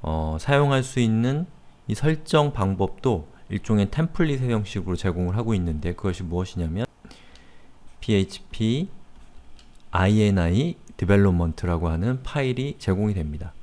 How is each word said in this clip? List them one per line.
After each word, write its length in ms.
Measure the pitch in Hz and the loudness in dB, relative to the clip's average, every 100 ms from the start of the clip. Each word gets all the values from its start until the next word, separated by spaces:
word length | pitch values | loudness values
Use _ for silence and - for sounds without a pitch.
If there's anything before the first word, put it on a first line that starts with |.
어, 340 | 80 80 78 80 | -4 -2 -2 -4
사용할 420 | - 143 143 135 | 2 4 4 2
수 160 | 127 127 | 0 0
있는 480 | 117 110 120 143 180 - - - - | 2 4 2 0 -4 -10 -20 -20 -8
이 80 | |
설정 580 | - 156 156 - 160 147 | 0 0 0 2 2 4
방법도 760 | 131 95 95 95 - 131 101 76 - - | 0 -2 0 -2 0 0 0 -4 -18 -8
일종의 420 | 98 - 107 101 | -8 0 2 2
템플릿의 600 | - 165 - 165 139 127 | 0 -2 0 0 0 0
형식으로 460 | 113 101 101 92 87 | -2 -2 -6 -4 -2
제공을 400 | 95 87 90 98 | -2 -2 -2 -2
하고 180 | 120 | 0
있는데 400 | 107 87 76 78 | 0 0 -2 -4
그것이 280 | 87 98 90 | -4 -4 -4
무엇이냐면 640 | 90 87 92 - 82 87 120 _ - - - - - - - - - - | -4 -4 -4 -4 -4 -4 -6 _ -20 -20 -20 -20 -20 -20 -20 -20 -20 -14
피에이치피 880 | - 101 95 - - - 110 127 190 - - - - - - - - - - | 0 2 2 -4 -12 -2 0 0 -4 -8 -18 -20 -20 -20 -18 -20 -20 -20 -6
아이엔아이 840 | 90 92 107 104 98 85 92 165 - - - | 2 4 6 4 4 4 2 0 -4 -12 -8
디벨롭먼트라고 920 | 90 101 98 87 85 80 90 85 85 | 2 6 6 4 0 -2 -2 0 0
하는 340 | 80 101 127 | 0 -2 -2
파일이 540 | 127 151 135 127 139 - | -4 -2 -2 -2 -4 -6
제공이 360 | - 92 107 | -2 0 0
됩니다. 400 | 95 76 76 80 - | 0 -4 -6 -10 -12